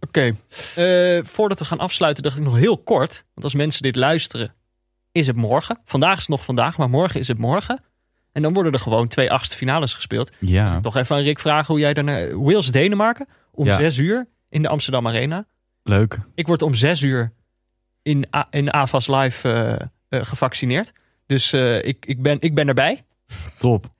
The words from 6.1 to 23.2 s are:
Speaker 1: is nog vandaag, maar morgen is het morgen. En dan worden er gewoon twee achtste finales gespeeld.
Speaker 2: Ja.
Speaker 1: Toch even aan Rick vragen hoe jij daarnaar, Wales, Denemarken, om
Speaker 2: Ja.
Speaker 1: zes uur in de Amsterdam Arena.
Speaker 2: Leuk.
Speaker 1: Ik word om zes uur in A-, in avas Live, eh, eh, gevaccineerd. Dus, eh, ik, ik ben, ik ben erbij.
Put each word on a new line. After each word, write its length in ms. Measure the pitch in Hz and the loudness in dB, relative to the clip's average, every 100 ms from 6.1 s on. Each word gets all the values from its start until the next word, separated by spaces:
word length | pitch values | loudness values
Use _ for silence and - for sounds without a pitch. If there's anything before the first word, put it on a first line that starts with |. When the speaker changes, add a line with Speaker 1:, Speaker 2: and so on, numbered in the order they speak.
| 190 | 2
Speaker 1:
is 80 | - | 0
nog 180 | 147 | -4
vandaag, 320 | - 123 120 170 | -2 0 0 0
maar 140 | 131 | 0
morgen 300 | 127 180 - | 2 0 -2
is 80 | 127 | -4
het 100 | 117 | -2
morgen. 440 | 117 170 - 262 _ _ _ _ _ | 0 -2 -2 -8 _ _ _ _ _
En 100 | - | -2
dan 100 | 151 | 0
worden 200 | 185 170 | 2 2
er 60 | 135 | 0
gewoon 300 | 110 110 120 | 0 0 0
twee 220 | - 131 | 0 2
achtste 260 | 131 - - | 2 -2 -6
finales 380 | 127 147 139 | -2 0 -2
gespeeld. 360 | - - 110 131 _ | -6 -6 -4 -6 _
Speaker 2:
Ja. 420 | 92 90 104 82 | 2 2 2 0
Speaker 1:
Toch 160 | 113 120 | -2 -2
even 200 | 123 143 | 0 0
aan 60 | |
Rick 160 | 143 147 | 0 0
vragen 280 | - 151 147 | 2 0 2
hoe 120 | 156 | 2
jij 160 | 147 | 2
daarnaar, 440 | 147 147 135 82 90 | 0 0 -2 -4 -2
Wales, 280 | 139 208 131 | 2 2 2
Denemarken, 580 | 127 170 202 214 240 277 _ _ | 2 2 2 0 -2 -8 _ _
om 140 | - 139 | -2 2
Speaker 2:
Ja. 100 | 98 | 4
Speaker 1:
zes 220 | 156 127 | 2 2
uur 280 | 156 226 254 _ _ | 0 0 -4 _ _
in 140 | 156 | -2
de 60 | 156 | 0
Amsterdam 380 | 147 - 131 117 | -2 -2 -2 0
Arena. 400 | 117 131 170 214 _ _ _ | 0 -2 -4 -8 _ _ _
Speaker 2:
Leuk. 360 | - 101 107 - 101 | 0 2 2 -2 -12
Speaker 1:
Ik 120 | - 160 | -6 0
word 160 | 170 | 0
om 120 | 156 | 2
zes 280 | 123 135 170 | 2 2 2
uur 300 | 139 131 117 - _ _ _ _ _ _ | 0 0 -2 -8 _ _ _ _ _ _
in 240 | - 143 135 143 | -2 -2 0 -4
A-, 100 | 143 | -4
in 220 | 147 143 | -2 0
avas 340 | 147 135 139 123 | 0 0 0 0
Live, 420 | 135 135 - 131 | 0 0 -2 -2
eh, 220 | 117 113 113 - _ _ 135 | 0 0 -4 -8 _ _ -6
eh, 60 | - | -6
gevaccineerd. 680 | - 131 - 127 131 226 _ _ _ _ | -2 -4 -2 -2 -2 -4 _ _ _ _
Dus, 260 | 139 - | -2 0
eh, 320 | 139 127 117 | 0 2 0
ik, 220 | - 135 - | -2 -6 -6
ik 160 | 131 | -2
ben, 140 | 131 143 | 0 0
ik 140 | 170 | 0
ben 140 | 151 147 | 0 2
erbij. 360 | 131 139 262 _ _ | 2 2 0 _ _